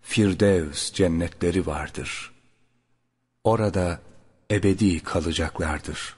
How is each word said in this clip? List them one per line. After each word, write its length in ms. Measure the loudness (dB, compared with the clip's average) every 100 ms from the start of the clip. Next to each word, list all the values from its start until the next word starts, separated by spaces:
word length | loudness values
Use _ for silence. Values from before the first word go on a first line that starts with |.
Firdevs 880 | -4 2 2 4 4 4 0 -6 -8
cennetleri 720 | 0 0 2 -2 -2 0 0 -2
vardır. 680 | -4 -8 -10 -10 -10 -14 _ _ _ _ _ _ _ _ _ _ _
Orada 560 | 2 2 2 0 -2 -4 -10 -20 -20 _ _
ebedi 500 | 0 2 4 2 2
kalacaklardır. 1160 | -2 -2 -2 -2 -4 -4 -4 -4 -6 -10 -12